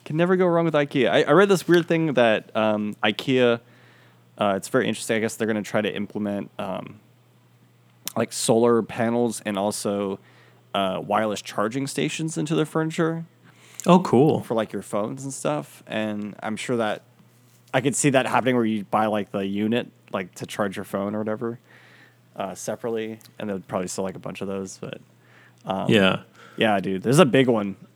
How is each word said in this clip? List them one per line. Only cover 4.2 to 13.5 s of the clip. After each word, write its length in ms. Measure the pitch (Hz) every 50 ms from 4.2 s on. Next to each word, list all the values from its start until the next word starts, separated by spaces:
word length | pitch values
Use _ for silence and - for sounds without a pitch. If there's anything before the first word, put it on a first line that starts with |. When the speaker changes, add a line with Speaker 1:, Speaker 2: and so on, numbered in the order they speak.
| _ _ _ -
Speaker 1:
uh, 160 | 107 101 95
it's 120 | 98 - -
very 200 | - 131 101 110
interesting. 280 | 110 - - - 117
I 40 | 110
guess 140 | 107 113 -
they're 100 | - 113 107
gonna 120 | 110 107 98
try 200 | - - 110 104
to 120 | 98 -
implement, 560 | 101 104 - - 107 104 101 101 101 - - _ -
um, 420 | 101 98 95 98 - - 107 107 _ _ _ _ _ _ _ _ _ _ _ _ _ _ _ _ _ _ _ _ - - -
like, 160 | 113 117 - -
solar 480 | - - - 117 113 120 120 117 113 107
panels 600 | - - - 117 117 117 120 120 117 104 - -
and 140 | 107 101 95
also, 600 | 98 107 104 - - 110 101 101 101 98 98 - - - - - - - _ _ _ _ -
uh, 280 | 101 98 95 92 85 76
wireless 380 | 78 101 107 110 107 101 - -
charging 440 | - - - 104 110 113 139 139
stations 520 | 143 - 143 147 156 - - 160 160 160 160
into 160 | 156 156 160
their 100 | 156 156
furniture. 600 | 156 - 160 160 160 160 - 165 160 165 165 165 - _ _ _ -